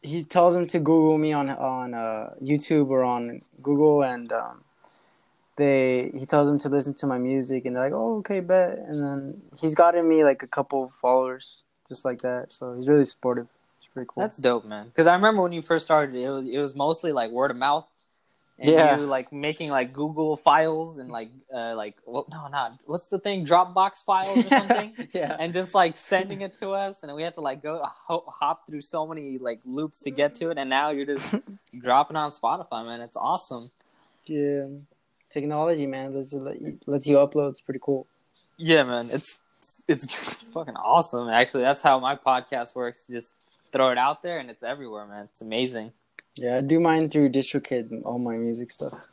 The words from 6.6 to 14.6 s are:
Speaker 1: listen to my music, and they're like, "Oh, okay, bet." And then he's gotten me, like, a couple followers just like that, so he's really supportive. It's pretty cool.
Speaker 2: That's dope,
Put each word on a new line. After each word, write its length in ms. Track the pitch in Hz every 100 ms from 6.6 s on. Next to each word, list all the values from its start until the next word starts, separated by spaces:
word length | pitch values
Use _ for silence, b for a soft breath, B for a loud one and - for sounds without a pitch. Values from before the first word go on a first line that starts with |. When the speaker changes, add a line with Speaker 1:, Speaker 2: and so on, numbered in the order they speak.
| 143
Speaker 1:
listen 240 | 139 135 135
to 120 | 143
my 100 | 127
music, 480 | 127 135 127 131 127
and 100 | 123
they're 80 |
like, 100 | 131
"Oh, 240 | - 226 220
okay, 220 | 185 196
bet." 400 | 175 185 180 -
And 220 | - 151
then 400 | 143 139 139 196 - -
he's 180 | 160 151
gotten 320 | 170 170 165
me, 160 | 160
like, 180 | 147 135
a 60 | 131
couple 440 | - 139 139 131 _
followers 640 | 123 131 127 127 - - _ _ _
just 180 | 127 131
like 140 | 123
that, 300 | 127 123 120
so 220 | - 127
he's 140 | 123 131
really 180 | 147 131
supportive. 420 | - 127 123 117 _ _ _
It's 80 | _
pretty 140 | - 123
cool. 120 | -
Speaker 2:
That's 140 | 214 -
dope, 280 | 131 120